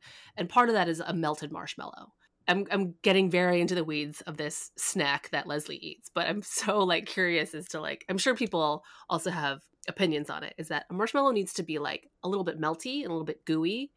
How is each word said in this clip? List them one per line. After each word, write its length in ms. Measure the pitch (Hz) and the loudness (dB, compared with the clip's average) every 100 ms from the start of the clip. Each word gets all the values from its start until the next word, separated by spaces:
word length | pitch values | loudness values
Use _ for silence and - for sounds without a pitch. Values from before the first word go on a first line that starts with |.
| - - - - | -20 -20 -12 -6
And 140 | 175 | 2
part 200 | 254 240 | 6 6
of 40 | |
that 140 | 220 170 | 6 2
is 100 | 160 | 0
a 140 | 175 | -2
melted 380 | 165 156 151 147 | -2 0 -2 -6
marshmallow. 600 | 165 147 - - - - _ _ _ - | -10 -10 -10 -12 -14 -20 _ _ _ 0
I'm, 180 | 185 196 | 0 2
I'm 240 | 196 185 165 | 0 -2 0
getting 260 | 202 190 190 | 4 6 6
very 320 | 175 180 175 | 4 4 4
into 140 | 175 180 | 2 0
the 80 | |
weeds 380 | 156 151 147 151 | -2 -2 -4 -8
of 160 | - 151 | -10 -6
this 340 | 151 - - - | -6 -6 -10 -4
snack 540 | - 196 143 143 - | -2 0 0 0 -2
that 140 | 151 139 | -4 -2
Leslie 280 | 147 151 147 | -4 -4 -8
eats, 320 | 165 - - | -12 -14 -8
but 120 | - 170 | -2 -2
I'm 140 | 202 | -2
so, 380 | - - 220 208 | -4 -2 2 4
like, 260 | 185 165 - | 4 2 0
curious 480 | - 180 170 151 | 0 2 2 0
as 140 | 156 - | -6 -8
to, 100 | 160 | -8
like, 220 | 151 143 - | -6 -6 -4
I'm 80 | 185 | 0
sure 180 | 262 247 | 2 2
people 480 | 226 170 151 151 - - - | 2 2 2 0 -6 -18 -4
also 200 | 165 185 | -2 -2
have 320 | 165 143 139 - _ - | -2 -2 -4 -8 _ -10
opinions 420 | - 185 151 147 | 0 2 2 -2
on 120 | 147 | -6
it, 120 | - - | -8 -10
is 120 | 160 | -6
that 160 | 147 - | -6 -4
a 40 | |
marshmallow 380 | 180 220 285 277 | -2 0 4 4
needs 220 | 220 185 | 4 0
to 100 | - | -4
be, 140 | 165 151 | -4 -4
like, 320 | 143 - - _ | -4 -6 -10 _
a 60 | 180 | -2
little 140 | 196 | -2
bit 160 | 175 160 | -2 -2
melty 420 | 156 160 254 277 | -2 -2 -4 -4
and 60 | 254 | -4
a 40 | |
little 120 | 165 156 | -4 -4
bit 200 | - - | -6 -2
gooey 460 | 160 165 226 277 | 0 0 -2 -6